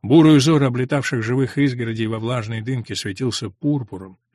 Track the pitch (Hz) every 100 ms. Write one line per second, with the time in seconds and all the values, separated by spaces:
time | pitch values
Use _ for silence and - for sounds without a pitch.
0 | 101 151 156 151 135 156 135 123 127 147
1 | 131 127 110 127 131 - 139 123 117 113
2 | 110 113 110 123 107 113 110 131 110 104
3 | 107 95 131 - 107 _ 151 147 117 92
4 | 95 92 _